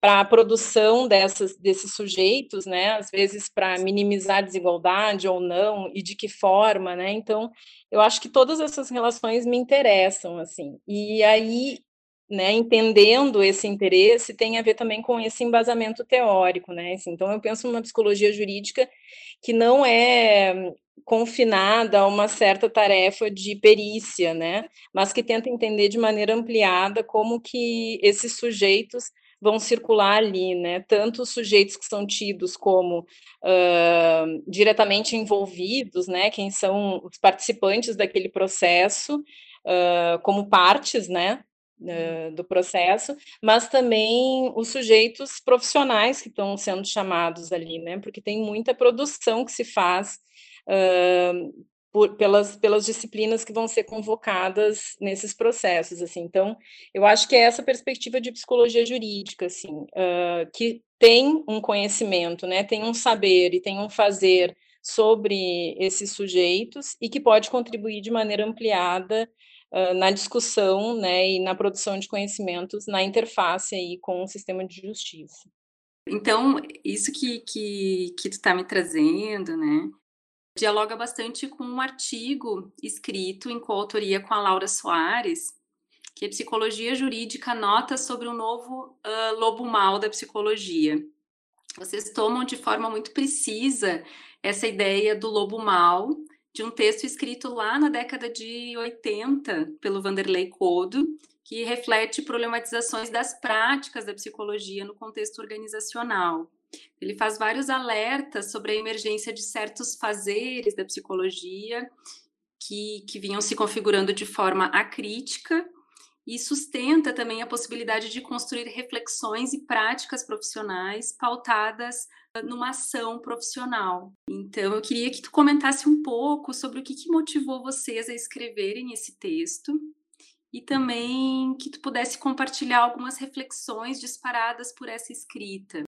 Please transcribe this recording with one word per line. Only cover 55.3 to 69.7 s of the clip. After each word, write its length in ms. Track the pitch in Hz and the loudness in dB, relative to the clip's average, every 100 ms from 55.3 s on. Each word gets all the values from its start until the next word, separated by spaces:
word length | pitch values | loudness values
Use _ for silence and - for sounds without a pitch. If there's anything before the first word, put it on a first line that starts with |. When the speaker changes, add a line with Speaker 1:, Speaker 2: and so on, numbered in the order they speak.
Speaker 1:
processos, 680 | - 233 254 208 175 160 175 | 0 0 2 0 0 -2 -8
assim. 200 | 175 - | -10 -8
Então, 360 | 170 190 196 226 _ - - | -4 0 0 -2 _ -20 -10
eu 120 | - 202 | 4 6
acho 220 | 214 - | 6 6
que 80 | 254 | 6
é 40 | |
essa 220 | 233 240 | 6 4
perspectiva 560 | 247 254 - 254 - 247 | -2 -2 -2 -8 -6 -6
de 120 | 240 | -6
psicologia 520 | 233 - 247 240 233 233 | -12 -2 4 4 4 2
jurídica, 600 | 247 220 202 196 - 180 | 0 -6 -10 -12 -8 -8
assim, 400 | 180 196 151 - - | -8 -12 -12 -12 -4
ah, 500 | 180 175 175 175 165 | -2 0 -2 -2 -6
que 280 | - 233 233 _ _ | -4 -4 -4 _ _
tem 440 | 233 233 269 311 311 | 8 10 6 2 0
um 140 | 214 | -6
conhecimento, 840 | 214 208 208 202 214 185 170 170 185 | -2 0 0 -2 -2 0 -2 -4 -4
né? 160 | 185 | -2
Tem 200 | 202 220 | -2 -2
um 100 | 220 | -2
saber 600 | 226 - 220 196 185 180 | -2 0 2 6 6 6
e 80 | 180 | 2
tem 180 | 202 196 | -4 -6
um 100 | 208 | -6
fazer 680 | - 208 202 190 185 175 - _ _ | 2 2 4 4 6 4 -2 _ _
sobre 960 | - - 220 226 208 202 185 175 170 - | -10 2 4 4 2 -2 -2 -2 -4 -2
esses 320 | 190 185 202 | -2 -2 -8
sujeitos 840 | - 202 180 175 185 233 285 277 - | -8 -2 2 2 2 -2 -10 -14 -10
e 80 | 233 | -8
que 100 | 277 | 0
pode 300 | 294 214 214 | 6 6 4
contribuir 520 | 254 240 226 214 214 | -4 -4 -8 -8 -8
de 100 | 202 | -4
maneira 340 | 226 214 208 214 | -2 -2 -2 -4
ampliada, 840 | 226 226 196 180 185 185 214 226 _ _ _ _ | -4 0 0 2 -2 -2 -4 -4 _ _ _ _